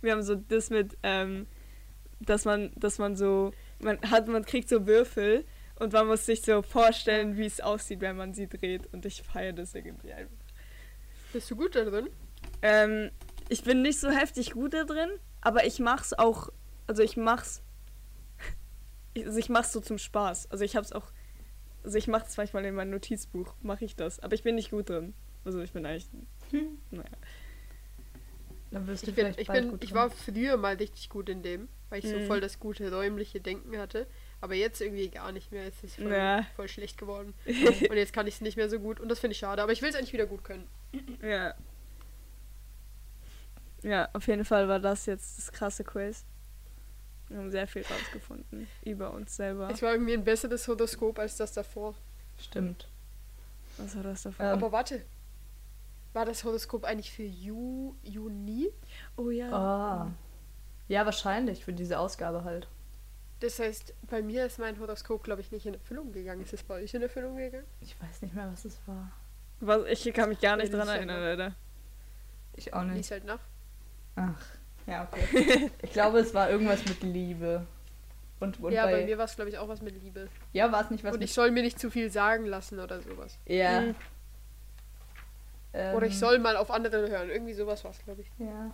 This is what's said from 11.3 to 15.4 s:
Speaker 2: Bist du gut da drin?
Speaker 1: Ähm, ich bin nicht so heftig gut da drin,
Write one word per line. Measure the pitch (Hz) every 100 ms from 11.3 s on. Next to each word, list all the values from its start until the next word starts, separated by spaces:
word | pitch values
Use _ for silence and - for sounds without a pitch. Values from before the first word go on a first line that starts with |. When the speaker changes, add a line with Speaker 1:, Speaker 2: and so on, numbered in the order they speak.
Speaker 2:
Bist | 240 -
du | 226
gut | 349 277
da |
drin? | 220 202 254 - - - - -
Speaker 1:
Ähm, | 214 214 214 214 214 - - - -
ich | 233
bin | 240 254
nicht | 262 294
so | 277
heftig | 285 302 - 247
gut | 226 269
da | 320
drin, | 311 311 339 403 - -